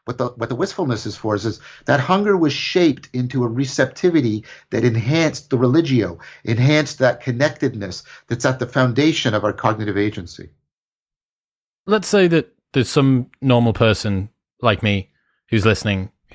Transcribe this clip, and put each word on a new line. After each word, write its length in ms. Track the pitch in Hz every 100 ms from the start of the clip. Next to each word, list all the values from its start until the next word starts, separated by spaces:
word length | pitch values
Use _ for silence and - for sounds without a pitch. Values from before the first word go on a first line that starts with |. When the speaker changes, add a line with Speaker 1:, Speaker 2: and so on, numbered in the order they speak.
Speaker 1:
what 140 | - 120
the, 100 | 120 -
what 140 | 117
the 40 |
wistfulness 520 | 127 196 - 151 107 107
is 100 | -
for, 180 | 110
is, 120 | 104 110
is 140 | - - - -
that 140 | 131
hunger 360 | 127 190 208 190
was 160 | 156
shaped 560 | - - 185 170 131 -
into 300 | 127 123 131
a 40 | 120
receptivity 960 | 117 135 - 131 - 185 165 120 107 - - _
that 160 | 113
enhanced 640 | 120 113 107 160 156 - -
the 80 | 123
religio, 640 | 123 147 147 127 92 82 - -
enhanced 540 | - 113 127 151 151 -
that 240 | 127 117
connectedness 800 | - 120 147 - 135 110 98 90 - - -
that's 180 | -
at 140 | 143 131
the 80 | 120
foundation 680 | 139 127 120 156 160 127
of 100 | 104
our 120 | 104
cognitive 420 | - 113 110 104 98
agency. 540 | 104 104 85 - - _ _ _ _ _ _ _ _ _ _ _ _ _ -
Speaker 2:
Let's 220 | 208 -
say 180 | 208 180
that 260 | 160 - _ _
there's 160 | 135 117
some 400 | 151 135 127 123 _
normal 320 | 135 120 117
person 560 | 104 113 104 110 95 101 _ _ _
like 220 | 120 98
me 280 | 107 101 95 _ _ _ _
who's 160 | 113
listening 460 | 110 101 110 98 95 - _